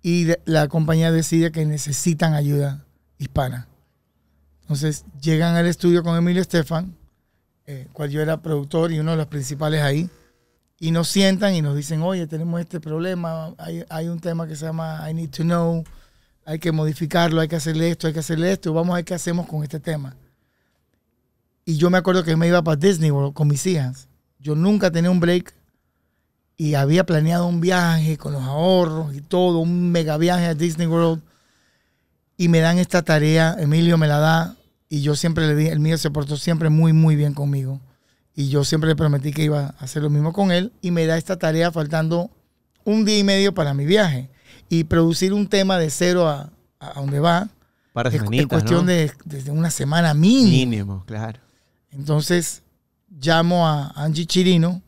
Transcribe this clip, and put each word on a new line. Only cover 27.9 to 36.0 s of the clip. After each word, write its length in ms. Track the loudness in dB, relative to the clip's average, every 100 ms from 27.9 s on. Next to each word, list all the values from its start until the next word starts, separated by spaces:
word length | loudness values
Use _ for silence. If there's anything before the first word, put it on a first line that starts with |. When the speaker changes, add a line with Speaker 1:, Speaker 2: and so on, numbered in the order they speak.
| 2 0 -2
Speaker 1:
con 160 | -6
los 80 | -6
ahorros 720 | -4 0 2 4 2 -2 -6
y 80 | -10
todo, 380 | -4 0 2 2
un 300 | 0 0 0
mega 280 | 0 0 0
viaje 260 | 2 2
a 100 | 0
Disney 320 | 0 -2 -2 0
World, 360 | 2 2 0 -8 _ _ _ _ _ _ _ _ _ _ _
y 120 | 2
me 120 | 4
dan 180 | 4 2
esta 220 | 2 0
tarea, 560 | 2 2 4 2 2 0
Emilio 380 | 0 2 4 4
me 100 | 2
la 120 | 2
da, 380 | 2 2 0 -8 _ _ _
y 100 | -4
yo 160 | -2 0
siempre 300 | 0 0 0
le 100 | 2
di, 120 | 0
Emilio 280 | 0 0
se 140 | 0